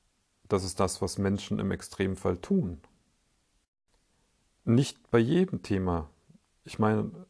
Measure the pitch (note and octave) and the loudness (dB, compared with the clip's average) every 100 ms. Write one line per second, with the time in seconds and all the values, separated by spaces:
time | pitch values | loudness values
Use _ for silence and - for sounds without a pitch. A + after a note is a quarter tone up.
0 | _ _ _ _ _ G2 F#2 - F#2 - | _ _ _ _ _ -2 0 -2 -2 0
1 | G2 - G2 G2+ - G#2 G2 F#2+ - - | -4 0 0 -2 -2 -4 -2 -4 -8 -4
2 | F#2+ F#2+ F#2+ F#2 - G3 G2+ D#2+ - _ | -2 -2 -2 -4 0 0 0 -8 -16 _
3 | _ _ _ _ _ _ _ _ _ _ | _ _ _ _ _ _ _ _ _ _
4 | _ _ _ _ _ _ - A#2 C#3 - | _ _ _ _ _ _ 2 4 4 -4
5 | _ A#2+ A#2 F3 F#3 - - G2 F#2 E2+ | _ 2 4 2 2 -2 -2 0 0 -2
6 | D#2 _ _ - _ _ - - G#2+ G#2+ | -4 _ _ -20 _ _ -14 -2 0 2
7 | G#2+ E3+ | -2 -8